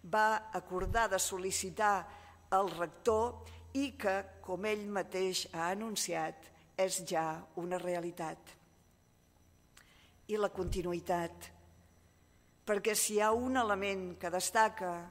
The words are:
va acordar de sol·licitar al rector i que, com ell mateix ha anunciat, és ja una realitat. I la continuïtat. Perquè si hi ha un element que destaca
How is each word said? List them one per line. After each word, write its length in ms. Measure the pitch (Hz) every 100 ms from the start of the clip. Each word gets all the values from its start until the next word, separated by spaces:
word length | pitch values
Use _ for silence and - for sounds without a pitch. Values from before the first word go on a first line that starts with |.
| 175
va 400 | 214 214 220 - 180
acordar 540 | - 180 185 220 220
de 80 | 190
sol·licitar 760 | - 190 190 - 190 165 214 196 165 - - - - 190
al 160 | 196
rector 800 | 165 170 - - 220 240 - - - - 269
i 160 | 277 -
que, 160 | 202 196 196 -
com 240 | - 180
ell 240 | 214 214 208
mateix 640 | 202 202 185 190 180 -
ha 160 | 165 170 196
anunciat, 720 | 226 202 - 165 160 160 - - - -
és 240 | 190 185
ja 320 | 165 170 160 160 - -
una 240 | 175 180
realitat. 560 | 175 175 170 170 160 160 - - _ _ _ _ _ _ _ _ - _ _ - - - - - -
I 80 | 214
la 160 | 196 190
continuïtat. 1000 | - 190 175 175 170 175 170 - - - - - - _ - _ _ _ _ _
Perquè 320 | - 202 220 208
si 200 | - 208
hi 40 | 214
ha 60 |
un 240 | 226 254 262
element 560 | 220 196 202 196 180 170
que 80 | 175
destaca 600 | 180 - 226 220 220 180 170 175